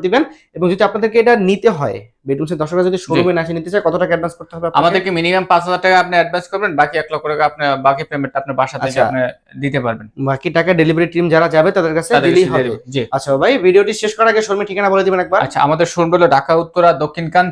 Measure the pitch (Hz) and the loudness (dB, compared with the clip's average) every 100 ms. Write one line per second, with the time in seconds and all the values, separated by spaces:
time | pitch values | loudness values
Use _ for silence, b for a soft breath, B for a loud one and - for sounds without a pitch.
0 | 180 240 320 B B - 175 185 208 208 | 0 0 -2 B B -4 -2 0 0 0
1 | 220 226 226 233 185 196 220 165 131 107 | 0 2 4 4 2 2 0 0 -2 -6
2 | 110 _ 131 139 156 165 151 180 185 180 | -12 _ -6 -4 -4 -4 -2 0 0 -2
3 | - 151 180 175 165 170 165 208 170 180 | -2 0 0 0 -2 -6 -4 -2 -2 0
4 | 180 165 170 - 165 165 165 143 165 190 | 0 -2 -4 -10 -18 -10 -4 0 2 0
5 | 180 170 170 190 180 - 170 180 185 185 | -2 -2 0 0 2 2 2 0 2 2
6 | 175 180 165 180 175 196 202 143 147 160 | 4 2 0 -2 -4 -4 -2 0 0 -2
7 | 151 151 151 151 151 151 147 131 135 139 | -4 -6 -4 0 0 0 -2 0 0 0
8 | 151 147 135 139 - 131 131 135 131 131 | -4 -6 -6 -6 -6 -4 -4 -4 -4 0
9 | 113 131 127 - _ 131 139 135 123 113 | 0 0 -4 -6 _ -8 -4 -4 -4 -6
10 | 107 - 135 131 180 165 170 175 156 165 | -10 -6 -4 -2 -2 0 2 2 2 2
11 | 170 170 170 160 165 156 170 196 165 156 | 0 0 2 2 4 2 2 2 0 -2
12 | 160 143 135 180 185 151 123 110 127 135 | 0 2 4 2 2 0 -2 -6 -6 -6
13 | 113 - - 139 190 269 180 185 208 214 | -4 -4 -2 0 2 2 4 4 4 0
14 | 214 214 226 220 214 202 202 196 196 190 | -4 0 2 2 0 -4 -4 -2 0 2
15 | 190 185 170 185 - 139 139 160 170 175 | 2 0 0 -2 0 0 0 2 0 0
16 | 165 175 170 175 175 165 160 180 170 151 | 0 2 4 2 2 0 0 2 2 2
17 | 151 170 160 180 180 | -2 -6 -2 0 0